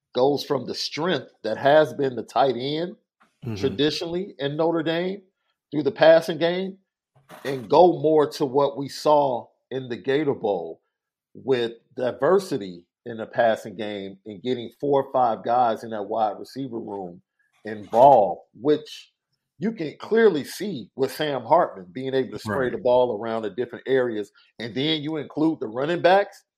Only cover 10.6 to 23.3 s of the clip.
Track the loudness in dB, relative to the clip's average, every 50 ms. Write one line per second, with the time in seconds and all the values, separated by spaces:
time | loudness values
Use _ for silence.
10.6 | -4 -10 -12 -16 _ _ _ _ _ _ _ _ _ _ -20 -8 -2 -2 0 0
11.6 | 0 -2 -6 -10 _ _ _ -6 -4 -4 -2 0 0 2 2 2 0 -2 -6 -8
12.6 | -8 -10 -14 -16 -20 _ _ _ -16 -14 -12 -12 -12 -6 0 2 2 2 2 0
13.6 | -4 -10 -10 -10 -10 -8 -8 -10 -10 -12 -14 -16 -16 -16 -14 -8 -6 -6 -4 -6
14.6 | -6 -12 -12 _ -2 0 0 0 0 0 0 0 0 0 0 -2 -2 0 2 2
15.6 | 2 2 0 -2 -6 -8 -8 -8 -6 -4 -2 -2 -2 -2 -4 -6 -14 -14 -12 -10
16.6 | -10 -8 -10 -10 -10 -10 -10 -10 -10 -12 -14 -18 _ _ _ _ _ _ _ _
17.6 | -12 -12 -12 -12 -6 0 6 8 8 10 10 8 6 2 0 -6 -12 _ -14 -4
18.6 | 0 0 0 0 -2 -8 -18 -20 -20 _ _ _ _ _ _ _ _ _ _ -8
19.6 | -6 -6 -6 -6 -8 -10 -10 -12 -4 0 4 4 6 6 4 2 -4 -8 -10 -8
20.6 | -8 -8 -8 -10 -12 -10 _ -4 -4 -4 -2 -4 -4 -4 -4 -4 0 2 2 2
21.6 | 2 0 -4 -12 -18 -14 -12 -10 -6 -2 -2 -2 -2 -2 -6 -10 -6 -4 -2 -2
22.6 | -2 -2 -4 -2 0 2 4 4 4 2 0 -4 -6 -4